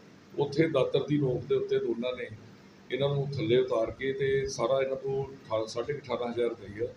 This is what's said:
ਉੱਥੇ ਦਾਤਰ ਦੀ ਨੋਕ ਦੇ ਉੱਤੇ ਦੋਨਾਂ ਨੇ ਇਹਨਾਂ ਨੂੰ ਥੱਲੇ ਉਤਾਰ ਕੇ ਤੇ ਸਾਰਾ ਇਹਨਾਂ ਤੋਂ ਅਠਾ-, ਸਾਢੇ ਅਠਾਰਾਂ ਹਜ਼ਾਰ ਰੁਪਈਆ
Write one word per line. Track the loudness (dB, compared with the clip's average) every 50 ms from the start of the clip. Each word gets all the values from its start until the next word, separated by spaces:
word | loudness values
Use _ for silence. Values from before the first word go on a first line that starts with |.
| -20 -20 -20 -20 -20 -8 -4 -2
ਉੱਥੇ | -2 0 2 2 2
ਦਾਤਰ | 4 4 2 2 2 2 0 2
ਦੀ | 2 2
ਨੋਕ | 2 2 2 0 -2 0
ਦੇ | 0 0
ਉੱਤੇ | 0 2 2 0 0
ਦੋਨਾਂ | 2 0 -2 -2 -2 -4 -4
ਨੇ | -6 -8 -10 -12 -14 -18 -20 -20 -20 -20 -20 -20 -20 -8 -6
ਇਹਨਾਂ | -2 0 0 0
ਨੂੰ | 2 0 -2 -2
ਥੱਲੇ | -2 -2 2 4 4
ਉਤਾਰ | 4 4 4 2 2 0 0
ਕੇ | -2 -2 -4 -2 0
ਤੇ | 0 2 2 2 2 0
ਸਾਰਾ | -2 -2 0 2 2 4 2
ਇਹਨਾਂ | 2 0 -2
ਤੋਂ | -4 -4 -2 -2 -2 -4
ਅਠਾ-, | -4 -8 -14 -6 -2 -2 -2 -2
ਸਾਢੇ | -2 -4 -4 -4 -4 -4
ਅਠਾਰਾਂ | -6 -4 -4 -4 -2 -2 -2
ਹਜ਼ਾਰ | 0 0 0 0
ਰੁਪਈਆ | -2 -4 -10 -12 -6 -6 -6 -6 -6